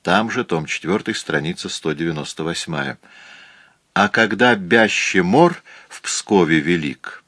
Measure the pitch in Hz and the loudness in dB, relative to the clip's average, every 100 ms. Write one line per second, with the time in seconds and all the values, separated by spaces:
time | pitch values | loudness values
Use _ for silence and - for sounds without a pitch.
0 | 87 95 113 120 117 82 76 - 76 104 | 0 0 0 -4 -2 -4 -4 -6 -2 -2
1 | - 107 - 76 76 87 98 - 82 76 | -2 -8 -4 -4 -4 -6 -10 -6 -6 -4
2 | 82 78 71 - 80 82 - 76 67 67 | -4 -4 -8 -8 -6 -6 -6 -6 -6 -10
3 | _ - - - - _ _ _ _ - | _ -20 -20 -20 -20 _ _ _ _ 0
4 | 104 - 110 104 123 113 87 117 110 - | 0 2 0 4 4 4 4 4 4 2
5 | - 95 87 123 175 175 - - - - | 0 0 4 4 4 2 -14 -20 -20 -14
6 | - - - 101 80 80 73 87 73 64 | -8 -8 2 4 4 2 2 0 -2 -8
7 | - - | -16 -18